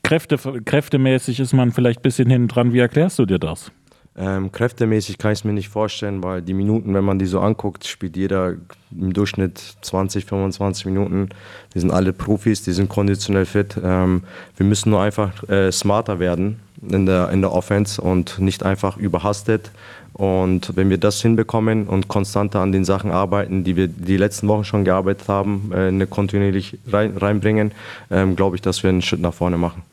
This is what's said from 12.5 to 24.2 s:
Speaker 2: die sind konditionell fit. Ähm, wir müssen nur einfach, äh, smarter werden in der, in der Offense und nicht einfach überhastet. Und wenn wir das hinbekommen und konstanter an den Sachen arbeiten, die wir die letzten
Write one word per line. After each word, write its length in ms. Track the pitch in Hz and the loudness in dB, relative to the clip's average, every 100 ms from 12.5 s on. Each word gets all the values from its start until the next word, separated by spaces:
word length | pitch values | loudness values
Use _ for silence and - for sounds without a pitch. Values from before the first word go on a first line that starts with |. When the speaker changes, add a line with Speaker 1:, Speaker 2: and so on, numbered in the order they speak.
| 104 | 0
Speaker 2:
die 100 | - | -2
sind 160 | 90 98 | 0 0
konditionell 560 | 104 101 98 101 98 | 2 0 0 0 0
fit. 340 | 92 104 101 92 | 2 0 -2 -4
Ähm, 420 | 90 92 92 92 - - - - | 0 2 2 2 -2 -20 -20 0
wir 80 | |
müssen 240 | 98 104 110 | 2 2 2
nur 120 | 104 | 2
einfach, 460 | 104 104 101 104 - | 2 0 -4 -4 0
äh, 240 | 98 95 | 2 2
smarter 480 | - 101 101 113 92 | 2 0 0 0 -2
werden 400 | 90 87 98 113 - - | 0 0 -2 -4 -14 -18
in 240 | - 98 | -2 2
der, 240 | 95 92 90 | 4 2 2
in 120 | 98 | 2
der 120 | 95 | 2
Offense 480 | 90 - 104 101 - | 0 0 0 0 -2
und 380 | 90 92 87 - | 0 0 0 0
nicht 240 | 95 - | -2 0
einfach 340 | 92 95 98 - | -2 0 -2 -2
überhastet. 760 | 101 87 101 101 - 110 - - - - - | -2 0 -2 -2 -2 -2 -2 -20 -20 -20 -20
Und 640 | - 98 92 92 92 - | -4 0 2 2 0 -2
wenn 140 | 90 95 | 0 2
wir 80 | 92 | 4
das 240 | 104 104 | 2 2
hinbekommen 680 | 117 113 110 113 110 110 101 | 2 2 2 0 0 0 0
und 220 | 98 95 | -2 0
konstanter 500 | 104 98 101 101 104 | -2 0 0 0 0
an 140 | 104 | 2
den 100 | 95 | 2
Sachen 280 | 90 95 101 | 2 0 0
arbeiten, 520 | 87 98 101 87 92 | 0 0 0 0 -2
die 140 | 90 87 | 0 0
wir 100 | 90 | 0
die 300 | - 90 | -2 -2
letzten 320 | 95 | 2